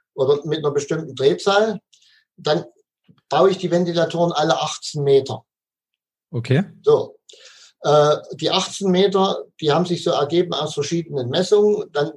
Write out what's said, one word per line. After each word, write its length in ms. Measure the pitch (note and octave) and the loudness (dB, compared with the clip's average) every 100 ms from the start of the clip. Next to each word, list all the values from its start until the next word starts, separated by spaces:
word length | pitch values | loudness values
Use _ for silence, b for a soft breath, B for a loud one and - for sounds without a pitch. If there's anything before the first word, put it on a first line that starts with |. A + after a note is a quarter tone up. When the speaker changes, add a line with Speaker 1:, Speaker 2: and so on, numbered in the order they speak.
| B | B
Speaker 1:
oder 300 | - C3+ C#3+ | -2 0 0
mit 140 | D#3 D#3 | -2 -4
einer 140 | D3 | -2
bestimmten 420 | C#3 - D#3+ C3+ | -4 -4 -6 -6
Drehzahl, 640 | - C3+ F3+ G3+ G3+ A3 G3+ - b b b b _ | 0 0 2 2 2 2 -2 -10 b b b b _
dann 280 | D3+ D#3+ - _ _ _ _ _ _ | -2 -2 -4 _ _ _ _ _ _
baue 220 | D3 F#3+ | 2 2
ich 80 | F#3 | 2
die 120 | F3 | -2
Ventilatoren 640 | F3 F3 E3+ E3 E3+ E3+ | 0 0 0 -2 0 -2
alle 280 | C#3+ D#3+ D#3 | 0 0 0
achtzehn 440 | D#3 - - D3+ | -2 -8 -10 -4
Meter. 400 | C#3 C#3 C3+ G#2 - _ _ _ _ _ _ _ _ | 2 2 2 -8 -12 _ _ _ _ _ _ _ _
Speaker 2:
Okay. 320 | A#2+ A#2 C3 G3+ - | -8 0 0 0 -4
Speaker 1:
So. 340 | - - - - _ B B B B _ | 2 2 2 -12 _ B B B B _
Äh, 340 | D3 D3 D3 D3+ - | 2 4 4 2 -4
die 160 | C#3 D#3 | -6 -2
achtzehn 400 | F3+ F#3+ - G3 | -2 -4 -4 0
Meter, 540 | F3+ G3 F#3+ G3 - - _ | 2 2 2 0 -2 -10 _
die 120 | D3+ | 0
haben 140 | D3+ E3+ | 0 0
sich 160 | F3 | -2
so 80 | E3+ | -2
ergeben 420 | D#3 D3 E3+ E3+ | -2 0 0 -2
aus 200 | C#3+ D#3 | -4 -6
verschiedenen 560 | - C#3+ E3+ D#3+ C#3+ A#2+ | -6 -4 -4 -4 -6 -4
Messungen. 580 | D#3 F#3 G#3 G#3 G#3 - | -2 2 4 4 0 -2
Dann 200 | D3 D#3 | -4 -4